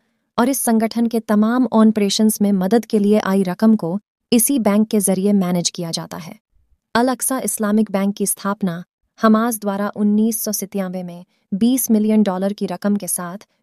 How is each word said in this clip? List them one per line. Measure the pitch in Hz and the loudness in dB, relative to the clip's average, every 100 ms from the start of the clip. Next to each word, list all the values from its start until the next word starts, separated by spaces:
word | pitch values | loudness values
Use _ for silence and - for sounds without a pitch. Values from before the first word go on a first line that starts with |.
| _ _ _ - | _ _ _ -2
और | 240 | 0
इस | 277 | 0
संगठन | - 226 220 226 233 | 0 0 0 -2 -2
के | 226 | -2
तमाम | - 208 214 247 254 | 0 2 2 2 2
ऑपरेशंस | 220 220 214 202 - 220 - | 4 4 4 0 2 0 2
में | 202 | 0
मदद | 202 185 233 | 2 2 0
के | 214 220 | 0 0
लिए | 208 208 | 4 2
आई | - 196 | 2 0
रकम | 185 175 226 220 | 0 2 4 4
को | 165 190 - _ - | 0 -6 -10 _ 0
इसी | 240 - 285 | 0 2 0
बैंक | 214 202 220 | 2 2 2
के | 214 | 0
जरिए | 196 190 196 | 0 0 2
मैनेज | 202 180 180 170 | 2 2 0 -2
किया | - 170 | -4 -8
जाता | 165 165 175 | -8 -10 -12
है। | 165 - _ _ _ _ _ | -14 -18 _ _ _ _ _
अल-अक्सा | 226 247 254 - 262 | 0 0 0 -4 -4
इस्लामिक | 202 - 214 214 220 | -4 -4 0 0 0
बैंक | 196 196 202 | 0 -2 -2
की | 196 | -4
स्थापना | - 196 202 190 170 175 _ _ - | -4 -6 -4 -4 -6 -12 _ _ -2
हमास | 226 214 233 220 | 2 2 0 -4
द्वारा | 202 196 202 - | -4 -4 -4 -2
उन्नीस | 208 208 220 220 | 0 2 0 -2
सौ | - | -6
सत्तानवे | 208 196 202 185 185 | -6 -6 -8 -8 -8
में | 180 175 175 _ _ | -12 -16 -20 _ _
बीस | 190 233 254 - | 0 2 2 2
मिलियन | 214 214 214 | 0 2 2
डॉलर | 202 185 196 | 2 0 -4
की | 208 196 | -4 -8
रकम | 175 208 208 | -4 -4 -4
के | 180 | -4
साथ | - 175 190 _ _ | -8 -8 -14 _ _